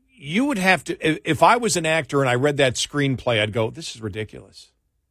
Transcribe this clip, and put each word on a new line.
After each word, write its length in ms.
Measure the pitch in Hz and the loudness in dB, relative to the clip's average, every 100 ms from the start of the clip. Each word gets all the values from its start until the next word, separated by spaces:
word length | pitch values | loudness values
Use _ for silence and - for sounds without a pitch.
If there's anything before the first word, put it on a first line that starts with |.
| _ _ | _ _
You 300 | 139 185 285 | -4 0 0
would 120 | 226 | 2
have 240 | 185 185 - | 2 2 -2
to, 220 | - 160 | -2 -2
if, 120 | 151 170 | -2 -2
if 180 | 151 | 4
I 140 | 170 240 | 4 4
was 180 | 226 180 | 2 0
an 80 | 160 | 0
actor 360 | 160 139 143 | -2 0 0
and 80 | 135 | 2
I 60 | 123 | 2
read 220 | 147 143 | 0 2
that 180 | 131 - | 0 0
screenplay, 640 | - 147 139 123 - 113 | -4 -2 -2 -2 0 0
I'd 120 | 107 | 0
go, 180 | 113 113 | -2 -4
"This 240 | 127 165 117 | -6 -14 -12
is 60 | |
ridiculous." 680 | 110 107 107 - 101 - - _ _ _ _ | -10 -10 -10 -14 -20 -20 -20 _ _ _ _